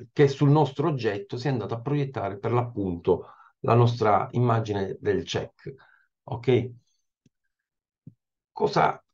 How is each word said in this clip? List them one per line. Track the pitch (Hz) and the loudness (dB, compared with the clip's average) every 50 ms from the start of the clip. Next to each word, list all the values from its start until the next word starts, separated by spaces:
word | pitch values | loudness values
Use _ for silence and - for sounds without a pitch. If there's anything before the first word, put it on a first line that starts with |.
| 120 - _ | -20 -6 _
che | - 147 139 | 4 4 4
sul | 139 - 147 139 | 4 2 4 4
nostro | 143 156 151 139 - - 143 170 | 4 4 4 2 0 -2 -2 -2
oggetto | 151 123 110 110 101 104 - - 131 | -2 -2 -2 -2 -2 -4 -6 -8 -8
si | 120 120 | -6 -4
è | 147 | -2
andato | 131 113 98 95 113 | -2 -2 -4 -6 -8
a | 117 | -8
proiettare | - 139 147 147 143 139 - - 98 98 98 - | -4 -4 -2 -2 -2 -4 -6 -6 -6 -6 -6 -6
per | - 110 117 | -4 0 0
l'appunto | 123 120 120 - 107 98 92 87 85 - 95 87 80 - - - - - _ _ _ | 0 0 -2 -4 -4 -4 -4 -4 -2 0 0 0 0 -2 -8 -20 -20 -20 _ _ _
la | - - 117 | 0 2 4
nostra | 120 120 117 120 - - 107 101 95 - - - | 6 6 4 2 2 2 2 2 2 0 -2 -2
immagine | 120 123 117 113 113 - 104 101 98 98 95 - - | 0 2 2 2 0 0 -2 -4 -4 -4 -6 -8 -4
del | - 104 98 85 82 | -2 -2 -2 -2 -4
check. | - - - - - _ _ - - - - _ _ _ _ _ _ _ _ _ | -4 -6 -6 -6 -8 _ _ -18 -18 -18 -18 _ _ _ _ _ _ _ _ _
Ok? | - - 117 - 131 123 113 120 123 120 - _ _ _ _ _ _ _ _ _ _ _ _ _ _ _ _ _ _ _ _ _ _ _ _ _ - - _ _ _ _ _ _ _ | -10 -10 -4 0 2 2 2 2 -2 -8 -16 _ _ _ _ _ _ _ _ _ _ _ _ _ _ _ _ _ _ _ _ _ _ _ _ _ -20 -20 _ _ _ _ _ _ _
Cosa, | _ - - - - 160 - - - - _ _ | _ -2 -2 0 2 2 2 2 0 -4 _ _